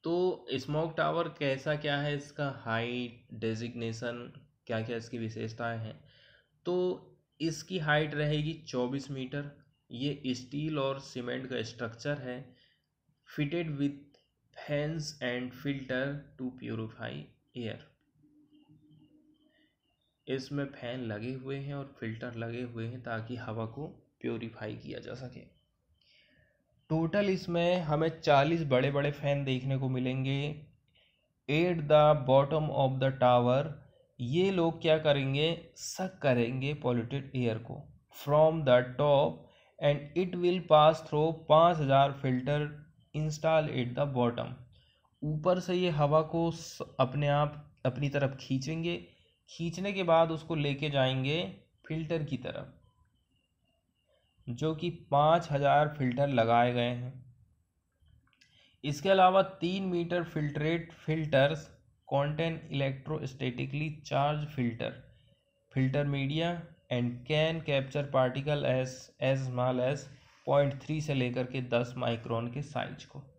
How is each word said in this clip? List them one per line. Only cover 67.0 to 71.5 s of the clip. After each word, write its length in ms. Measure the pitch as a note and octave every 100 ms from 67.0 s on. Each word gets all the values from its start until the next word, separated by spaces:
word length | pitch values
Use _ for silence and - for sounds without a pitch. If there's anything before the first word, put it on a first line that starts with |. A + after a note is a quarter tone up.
| A#2+ A#2+ B2
can 340 | D3+ D#3+ E3 D#3
capture 360 | C#3 C3+ D3+ C#3
particle 500 | C3+ B2+ B2 D3 D3 C3+
as, 280 | C3 C3 - - _
as 220 | C3 C3+ C3
small 340 | B2 B2+ B2+
as 240 | B2+ D3 - - - _ -
point 340 | C#3+ C#3+ C3+
three 180 | - D#3
से 140 | D3+
लेकर 300 | C#3 B2+ B2+
के 140 | B2